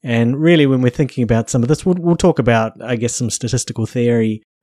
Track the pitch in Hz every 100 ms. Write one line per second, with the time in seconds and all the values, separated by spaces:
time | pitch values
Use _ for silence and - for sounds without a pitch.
0 | 123 117 117 139 160 170 139 131 123 -
1 | 139 - 113 113 113 127 120 151 190 180
2 | 170 170 180 156 120 117 110 - 113 120
3 | 117 - 117 - 117 123 - 117 110 123
4 | 120 117 110 107 _ _